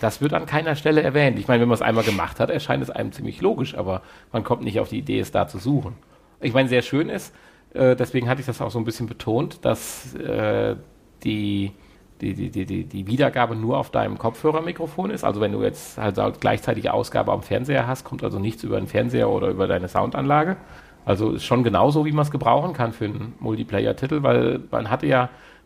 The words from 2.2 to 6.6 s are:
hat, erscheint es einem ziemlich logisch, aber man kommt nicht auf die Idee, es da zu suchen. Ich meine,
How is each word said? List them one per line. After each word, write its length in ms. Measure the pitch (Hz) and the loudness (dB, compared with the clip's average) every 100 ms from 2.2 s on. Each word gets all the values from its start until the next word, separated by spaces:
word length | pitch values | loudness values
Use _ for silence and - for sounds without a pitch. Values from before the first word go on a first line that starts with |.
| 78 - | -2 0
hat, 100 | 117 | 0
erscheint 320 | 151 - 135 | 0 0 -2
es 80 | 131 | -2
einem 220 | 113 110 | -6 -6
ziemlich 280 | - 123 - | -8 -10 -2
logisch, 360 | 185 226 123 - | 0 0 -4 -4
aber 240 | 92 92 - - - | -4 -6 -8 -20 -8
man 120 | 113 | -4
kommt 200 | - 123 | -2 -2
nicht 160 | 113 104 | -2 -2
auf 100 | 104 | -2
die 80 | 107 | -4
Idee, 200 | - 107 | -2 -2
es 120 | 98 | -2
da 160 | 101 95 | -2 -2
zu 120 | 95 | -4
suchen. 340 | 110 143 92 - _ _ _ _ | 0 0 -2 -10 _ _ _ _
Ich 120 | 135 | 0
meine, 160 | 123 | 2